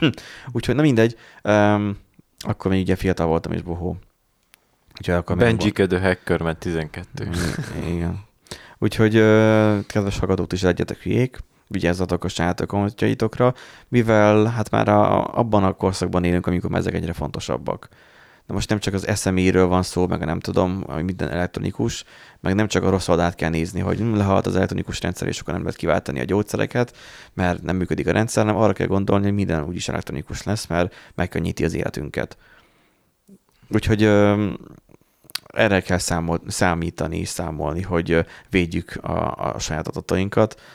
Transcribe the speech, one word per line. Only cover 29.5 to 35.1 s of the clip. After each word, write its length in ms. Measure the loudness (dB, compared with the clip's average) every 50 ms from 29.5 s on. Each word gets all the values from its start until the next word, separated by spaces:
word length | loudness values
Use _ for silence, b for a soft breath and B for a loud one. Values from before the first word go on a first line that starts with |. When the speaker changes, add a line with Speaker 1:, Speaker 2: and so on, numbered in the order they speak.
| -2 -2 -2
Speaker 1:
úgyis 240 | -4 -6 -8 -6
elektronikus 560 | -6 -6 -6 -6 -6 -8 -10 -8 -8 -10 -8 -4
lesz, 220 | -4 -4 -4 -4
mert 300 | -2 0 0 0 -2 B B B B B
megkönnyíti 500 | -4 -4 -4 -2 -4 -4 -4 -2 -2 -2
az 80 | -2 -2
életünket. 640 | -2 -4 -6 -6 -8 -8 -6 -6 -6 -8 -8 -10 b b b b b b b b b b b b b b b b _ _ _ -20 -20 _ _ _ _ _ -2
Úgyhogy, 340 | -2 0 2 2 2 4 6
ö, 460 | 6 6 6 6 6 4 2 0 -2 -4 -8 -12 -18 -20 -20 _ _ _ _ _ _